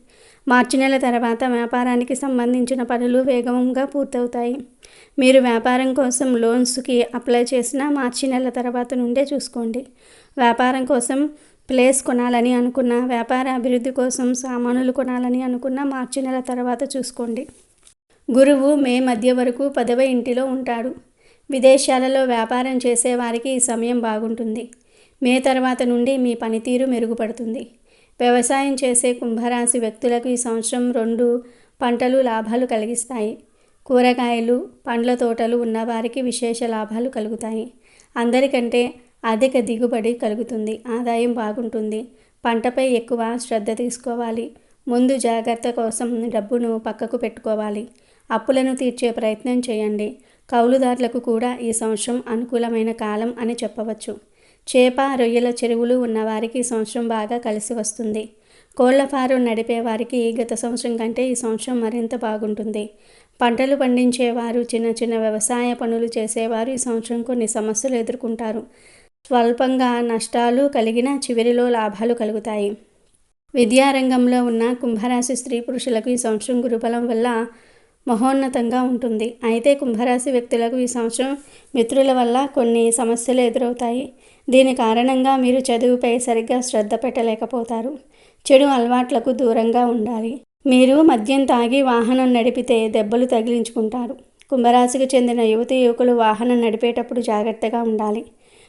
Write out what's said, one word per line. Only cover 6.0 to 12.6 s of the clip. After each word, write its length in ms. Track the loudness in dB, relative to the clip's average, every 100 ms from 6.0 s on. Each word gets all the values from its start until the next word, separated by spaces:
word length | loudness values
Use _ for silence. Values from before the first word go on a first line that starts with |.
| 0 0 0 2
లోన్స్‌కి 600 | 2 2 0 -2 0 0 0
అప్లై 320 | -4 0 0
చేసినా 420 | 2 0 -2 -2 -2
మార్చి 380 | 0 -2 -2 -2
నెల 220 | -2 -2
తర్వాత 440 | -4 -4 -4 -4
నుండే 300 | -2 0 0
చూసుకోండి. 580 | 0 -2 -6 -6 -6 -6 -10 _ -20 -20 _ 0
వ్యాపారం 460 | 2 4 0 0 0
కోసం 360 | 0 0 -2 -2 -6 _ _ -4
ప్లేస్ 300 | 2 4 2
కొనాలని 500 | 0 0 2 2 2
అనుకున్నా, 460 | 2